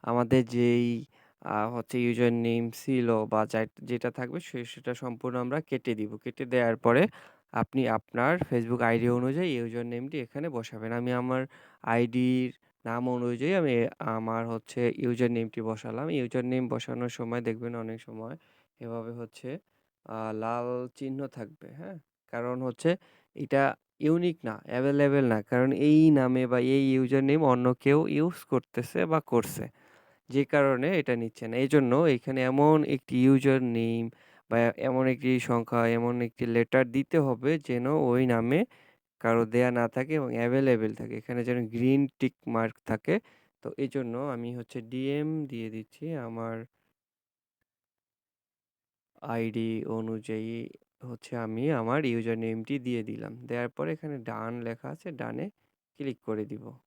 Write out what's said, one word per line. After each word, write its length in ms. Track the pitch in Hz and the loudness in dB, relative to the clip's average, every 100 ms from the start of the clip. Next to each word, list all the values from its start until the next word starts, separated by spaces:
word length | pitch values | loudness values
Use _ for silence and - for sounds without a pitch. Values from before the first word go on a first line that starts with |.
আমাদের 440 | - 120 117 131 117 | 0 0 4 2 2
যেই, 600 | 120 120 120 120 117 139 _ _ _ | 2 2 4 2 -2 -8 _ _ _
আহ, 340 | - 107 107 120 | -6 -4 -2 -6
হচ্ছে 240 | - 123 | -4 -2
ইউজার 340 | 120 117 120 | 0 2 2
নেম 380 | 120 117 117 117 | 2 0 0 -2
ছিল 540 | - - 127 117 113 107 | -6 -2 0 2 0 2
বা 200 | 110 107 | 0 0
যা-, 220 | 110 110 - | -2 -4 -8
যেটা 280 | 120 123 123 | -8 -4 -4
থাকবে 280 | 131 127 165 | -6 -8 -8
সে-, 240 | - 127 | -10 -12
সেটা 300 | 117 - 123 | -12 -10 -10
সম্পূর্ণ 440 | 120 127 117 127 123 | -8 -8 -8 -6 -4
আমরা 240 | 123 143 | -4 -4
কেটে 340 | - 131 - 110 | -4 -4 -2 -4
দিব। 220 | 104 110 | -4 -8
কেটে 280 | 127 - 127 | -12 -10 -2
দেওয়ার 300 | 127 117 113 | 2 2 2
পরে 320 | 120 123 202 - - _ _ | 4 4 4 0 -20 _ _
আপনি 360 | - 117 135 120 | -4 -2 0 0
আপনার 500 | 110 _ 120 131 175 | -2 _ -2 0 0
Facebook 440 | - 123 117 120 | 0 -2 0 0
আইডি 280 | 117 117 120 | 2 2 2
অনুযায়ী 400 | 120 127 143 180 | 2 0 -2 -2
ইউজার 360 | 127 117 117 120 | -2 -4 -6 -6
নেমটি 340 | 120 131 151 | -8 -8 -8
এখানে 300 | 117 139 165 | -8 -8 -6
বসাবেন। 420 | 123 113 110 113 | -6 -8 -10 -6
আমি 220 | 120 123 | -4 0
আমার 320 | 123 127 127 131 - - _ | -2 0 -2 -4 -12 -20 _
আইডির 720 | - 117 120 127 127 127 127 - _ _ 113 | 0 2 2 2 2 2 -2 -8 _ _ -8
নাম 240 | 117 127 | -4 -2
অনুযায়ী 440 | 123 120 120 147 | -2 -2 -2 0
আমি 340 | 190 156 120 113 - | 0 2 2 0 -2
আমার 480 | - 113 113 113 117 | -4 -4 -2 -4 -4
হচ্ছে 460 | 113 - - 120 - | -6 -6 -2 -2 0
ইউজার 360 | 123 117 120 | -2 2 2
নেমটি 300 | 120 113 117 | 2 -2 -6
বসালাম। 480 | 110 110 120 113 156 | -6 -6 -6 -6 -4
ইউজার 360 | 151 123 127 123 | -4 -2 -4 -2
নেম 220 | 127 123 | -2 -2
বসানোর 420 | 117 - 120 123 | -4 -6 -6 -6
সময় 320 | - 117 120 | -6 -6 -4
দেখবেন 340 | 117 110 120 117 | -4 -4 -6 -8
অনেক 260 | 113 113 | -8 -10
সময় 360 | - 110 113 156 _ _ _ _ | -14 -14 -12 -14 _ _ _ _
এভাবে 320 | 117 117 113 | -10 -8 -8
হচ্ছে, 460 | 117 113 - 127 165 _ _ _ _ - | -12 -14 -12 -12 -12 _ _ _ _ -12
আহ, 280 | 110 110 | -8 -6
লাল 540 | 110 113 120 120 123 127 - | -4 -4 -4 -4 -6 -8 -10
চিহ্ন 320 | 135 135 139 | -8 -8 -8
থাকবে, 400 | 135 101 - - | -10 -14 -14 -20
হ্যাঁ? 240 | 139 175 175 _ _ _ | -16 -16 -16 _ _ _
কারণ 300 | 117 123 127 | -6 -4 -4
হচ্ছে 340 | 127 120 160 180 _ _ _ - | -4 -2 0 0 _ _ _ -12
এটা 400 | 135 139 139 - _ _ | 0 2 2 0 _ _
ইউনিক 380 | 151 170 175 165 | 0 2 0 -2
না, 180 | 123 110 - | -8 -8 -6
অ্যাভেলেবল 580 | 123 139 143 143 139 | -2 2 4 4 4
না। 180 | 127 110 | 4 2
কারণ 300 | 104 123 131 | 2 2 2
এই 400 | - 147 156 160 | 4 6 8 10
নামে 360 | 147 127 127 127 | 8 6 2 2
বা 120 | 123 | 2
এই 320 | 127 139 135 | 4 4 4
ইউজার 320 | 131 127 135 | 4 4 2
নেম 220 | 135 151 143 | 4 4 4
অন্য 280 | 123 123 | 4 4
কেউ 340 | 123 139 143 - | 2 4 4 4
ইউজ 360 | 147 165 175 | 0 0 -2
করতেছে 640 | - 127 _ - 127 - 170 | -2 -2 _ -8 -4 -2 2
বা 140 | 160 | 0
করছে, 480 | - 120 104 - - _ _ _ _ _ _ | 2 0 0 -8 -10 _ _ _ _ _ _
যে 160 | 131 139 | -2 2
কারণে 540 | 147 139 127 143 185 | 4 4 2 0 0
এটা 160 | 135 120 | 0 -2
নিচ্ছে 320 | 113 - 113 | -2 -8 -6
না। 100 | 117 | -2
এই 100 | 135 | 4
জন্য 280 | 151 127 131 | 4 6 4
এখানে 480 | 170 127 - 131 | 4 2 0 0
এমন 400 | 127 135 147 156 | 2 6 6 6
একটি 400 | - 135 - 127 | 4 -2 0 4
ইউজার 400 | 131 135 139 135 | 8 8 6 2
নেম 460 | 127 117 113 117 113 - _ _ _ | 2 0 0 -2 -4 -10 _ _ _
বা 240 | 117 117 - | 2 2 2
এমন 300 | 127 131 131 | -2 2 0
একটি 320 | 123 123 127 | 0 2 0
সংখ্যা, 480 | 120 120 113 120 113 | 2 0 2 2 2
এমন 340 | 117 120 123 | 2 0 -2
একটি 240 | 117 - 120 | -4 -4 0
লেটার 460 | 117 117 131 127 | 2 4 2 2
দিতে 280 | 127 139 165 | 0 2 2
হবে 400 | 139 120 139 160 | 2 0 0 -2
যেন 280 | - 123 127 | -2 -2 0
ওই 380 | 156 135 123 127 | 2 2 2 4
নামে 400 | 117 113 151 247 _ _ _ _ _ | 2 2 0 0 _ _ _ _ _
কারো 260 | 117 117 110 | 2 2 2
দেয়া 260 | 120 123 | 2 2
না 160 | 123 117 | 2 -2
থাকে 260 | - 135 156 | -2 -2 -2
এবং 180 | 127 | -2
অ্যাভেলেবল 600 | 117 120 131 135 120 110 | -2 0 2 4 2 2
থাকে। 240 | 110 117 117 | -4 -10 -10
এখানে 260 | - 123 | -6 -4
যেন 240 | 120 123 113 | -2 -2 -2
গ্রিন 400 | 117 127 139 139 _ | 0 2 4 2 _
টিক 140 | 127 _ - | -4 _ -4
মার্ক 280 | 113 113 - - | -2 -2 -6 -6
থাকে। 340 | 110 - 196 _ _ _ _ | -4 0 -2 _ _ _ _
তো 120 | - - | -14 -6
এই 100 | 135 | -6
জন্য 300 | 139 120 117 | -4 -6 -6
আমি 380 | 143 120 120 123 | -6 -6 -8 -10
হচ্ছে 260 | 113 127 | -10 -12
ডিএম 640 | 113 127 135 143 151 160 139 | -10 -6 -4 -4 -4 -6 -6
দিয়ে 240 | 117 113 | -8 -8
দিচ্ছি। 460 | 110 107 _ 156 156 | -10 -14 _ -10 -8
আমার 500 | 117 113 113 113 117 _ _ _ _ _ _ _ _ _ _ _ _ _ _ _ _ _ _ _ _ _ _ _ _ _ | -8 -8 -8 -8 -12 _ _ _ _ _ _ _ _ _ _ _ _ _ _ _ _ _ _ _ _ _ _ _ _ _
আইডি 640 | - 117 113 113 113 113 - | -6 -4 -2 -2 -2 -4 -4
অনুযায়ী 840 | 113 110 110 107 110 110 113 - - _ _ | -6 -4 -8 -6 -6 -6 -8 -12 -16 _ _
হচ্ছে 340 | 123 117 - 120 | -14 -14 -10 -6
আমি 340 | 110 110 139 | -6 -2 -2
আমার 340 | 143 113 139 143 | 0 0 0 0
ইউজার 320 | 117 113 113 | -2 -2 -2
নেমটি 420 | 113 113 110 143 | -4 -6 -4 -6
দিয়ে 240 | 123 120 | -4 -6
দিলাম। 420 | 110 113 104 117 120 | -6 -8 -10 -12 -8
দেওয়ার 240 | 120 120 | -6 -6
পরে 240 | - 165 | -6 -6
এখানে 240 | 160 156 139 | -6 -8 -10
ডান 440 | 113 110 113 120 | -8 -8 -8 -8
লেখা 280 | 117 117 131 | -8 -10 -12
আছে, 220 | 156 185 | -12 -14
ডানে 380 | 143 117 123 202 _ _ _ _ _ | -10 -8 -8 -10 _ _ _ _ _
ক্লিক 220 | 139 117 - | -10 -8 -6
করে 200 | 107 104 | -6 -6
দিব। 260 | 107 110 127 | -10 -14 -20